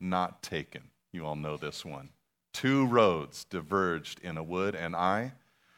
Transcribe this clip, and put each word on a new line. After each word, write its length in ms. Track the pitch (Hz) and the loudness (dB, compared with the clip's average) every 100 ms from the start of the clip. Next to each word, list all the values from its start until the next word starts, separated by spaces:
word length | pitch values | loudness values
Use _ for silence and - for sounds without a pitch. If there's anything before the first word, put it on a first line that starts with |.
Not 420 | 92 92 90 - | -2 0 0 -4
Taken. 420 | - 82 69 - - _ _ | -8 -6 -6 -12 -18 _ _
You 140 | 90 78 | -10 -6
all 100 | 76 | -4
know 220 | 76 73 | -4 -6
this 260 | 73 - | -6 -8
one. 240 | - 71 69 _ _ _ _ | -10 -12 -14 _ _ _ _
"Two 320 | - 131 139 131 | -2 2 4 6
roads 580 | 120 107 82 71 - | 8 8 6 -2 -10
diverged 760 | - 92 76 98 92 82 71 - | -10 -8 0 2 4 0 -4 -10
in 180 | 90 80 | -8 -8
a 40 | |
wood, 320 | 80 90 98 | -4 0 0
and 220 | 95 82 85 | -2 -4 0
I, 360 | 90 101 123 135 _ _ _ | 2 2 -2 -10 _ _ _